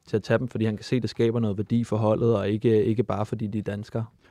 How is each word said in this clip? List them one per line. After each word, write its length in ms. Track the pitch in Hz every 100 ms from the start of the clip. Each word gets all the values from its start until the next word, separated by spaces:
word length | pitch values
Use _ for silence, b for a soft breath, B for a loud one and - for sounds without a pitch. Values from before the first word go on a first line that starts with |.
| -
til 100 | 110
at 60 |
tage 160 | - 117
dem, 100 | 127
fordi 160 | -
han 120 | 110 104
kan 80 |
se, 160 | - 131
det 100 | 110
skaber 300 | - 117 117
noget 180 | 110 98
værdi 260 | 104 117
for 120 | 113 107
holdet, 400 | 107 110 117 110
og 120 | 98
ikke, 360 | 107 120 110
ikke 180 | 104 110
bare 240 | 107 101 107
fordi 200 | 110 107
de 120 | 104
er 40 |
danskere. 420 | 98 101 104 117 113 _ b